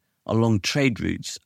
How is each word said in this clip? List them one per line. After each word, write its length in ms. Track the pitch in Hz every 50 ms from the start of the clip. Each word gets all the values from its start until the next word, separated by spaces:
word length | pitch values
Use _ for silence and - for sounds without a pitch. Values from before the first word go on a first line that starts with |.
| _ _ _ _ -
along 340 | - 107 113 117 113 110 92
trade 400 | - - - 147 139 131 117 -
routes, 400 | 92 87 85 - - - - - -